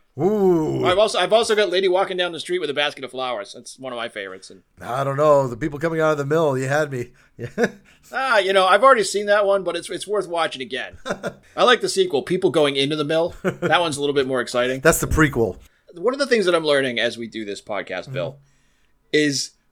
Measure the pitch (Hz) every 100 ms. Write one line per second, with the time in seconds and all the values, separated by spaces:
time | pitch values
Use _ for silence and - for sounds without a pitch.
0 | _ - 175 214 190 170 151 131 127 185
1 | 214 233 180 220 226 214 202 175 190 180
2 | 190 185 180 160 - 180 151 139 147 139
3 | 127 131 127 113 101 123 - - 131 120
4 | 117 107 98 95 - 98 _ - 92 127
5 | 139 139 151 143 135 117 156 143 165 160
6 | 156 147 139 156 156 131 131 147 147 127
7 | 120 _ _ - 120 - 233 - _ _
8 | - 240 262 220 185 196 185 202 262 247
9 | 190 196 208 208 196 196 170 170 - 175
10 | 185 208 165 170 160 127 123 123 101 -
11 | 254 - - - _ - 214 240 180 190
12 | 180 139 - 180 185 156 147 139 139 156
13 | 147 160 170 - 185 139 170 165 170 139
14 | 143 143 131 131 113 123 123 131 160 -
15 | 127 151 151 131 107 - - _ _ 170
16 | 202 277 277 233 180 175 151 143 131 117
17 | 120 117 117 113 104 98 - 101 87 92
18 | 87 107 82 71 _ _ _ _ _ _
19 | - 151 151 135 - _ _